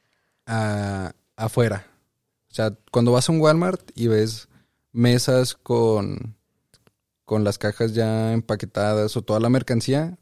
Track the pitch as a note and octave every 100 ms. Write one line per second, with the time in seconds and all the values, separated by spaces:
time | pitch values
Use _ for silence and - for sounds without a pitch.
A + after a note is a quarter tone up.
0 | _ _ _ _ - A2+ G#2+ G#2 G2+ G2
1 | F#2 - _ - A2+ - A#2 G2 - _
2 | _ _ _ _ _ - A2 G#2 _ A#2+
3 | A#2+ B2 C#3+ D#3+ D#3 D#3+ F3+ F#3+ - -
4 | A#2 A2 A2 A2 - _ _ _ _ A#2
5 | A#2+ B2 B2 B2+ B2+ - - A#2 A2+ G#2+
6 | G2 G2+ A2+ G#2+ _ _ _ _ _ _
7 | _ _ - G#2+ G#2 G2 G#2 - A2+ A2
8 | A2+ A2 A2 A2+ A2+ G#2+ G2 - G#2 G#2+
9 | G#2+ A#2+ - A2 A#2 B2+ B2 A#2+ A#2+ C#3
10 | E3 F3+